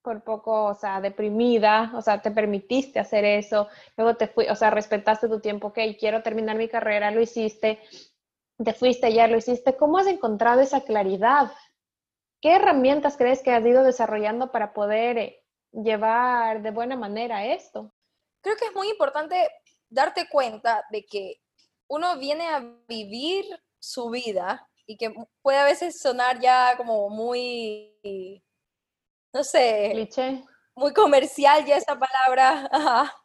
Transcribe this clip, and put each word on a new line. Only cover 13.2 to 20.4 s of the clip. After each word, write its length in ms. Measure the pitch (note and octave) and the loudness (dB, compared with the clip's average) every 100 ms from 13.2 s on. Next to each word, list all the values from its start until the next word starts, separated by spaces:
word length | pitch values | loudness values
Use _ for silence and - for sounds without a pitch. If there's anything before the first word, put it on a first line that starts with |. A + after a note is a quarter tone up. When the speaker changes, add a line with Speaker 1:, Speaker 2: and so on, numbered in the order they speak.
| B3 C4 | 0 2
Speaker 1:
que 80 | C4 | 2
has 140 | A#3+ A3+ | 2 4
ido 180 | B3 | 6
desarrollando 680 | C4 B3+ A3 G#3+ G#3 A#3 B3+ | 4 2 -2 -2 -4 -4 -4
para 220 | A#3 G#3 | -4 -6
poder, 440 | - G#3 G#3+ A#3+ A#3 | -4 -2 0 -2 -2
eh, 180 | G#3 _ _ _ _ | -6 _ _ _ _
llevar 880 | A3 A3 G#3+ A3 A3+ B3 B3 A3+ A3 | -6 -2 0 0 0 0 0 -2 -4
de 80 | G#3+ | -6
buena 240 | G#3+ A#3+ C4 | -8 -8 -8
manera 480 | G#3 G#3 A#3 G#3+ G#3+ | -8 -8 -6 -6 -4
esto? 480 | E4 - G#3+ G#3+ _ _ _ _ _ | -6 -8 -18 -18 _ _ _ _ _
Speaker 2:
Creo 140 | F#4+ G#4+ | -8 -6
que 100 | A4+ | -6
es 80 | |
muy 160 | F#4+ G4 | -6 -6
importante 580 | G#4+ C#4+ D4+ D4+ F4+ E4 - _ _ _ | -2 -2 -2 -4 -2 -2 -4 _ _ _
darte 380 | A3+ D4+ F4+ - | -2 -2 -2 -2
cuenta 540 | D4 | -2